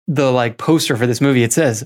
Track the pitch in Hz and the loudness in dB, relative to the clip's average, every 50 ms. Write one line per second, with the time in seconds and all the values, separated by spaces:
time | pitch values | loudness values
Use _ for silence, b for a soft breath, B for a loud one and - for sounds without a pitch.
0 | _ - 151 131 143 131 127 123 120 117 113 - - - 156 160 143 - 143 110 | _ -6 -2 0 0 2 2 2 0 -2 -4 -6 -2 0 0 0 0 -2 -2 -2
1 | 123 123 123 - 139 139 139 127 117 117 - - 165 139 113 104 - | 0 -2 0 0 0 2 2 2 2 0 0 0 0 0 0 -4 -8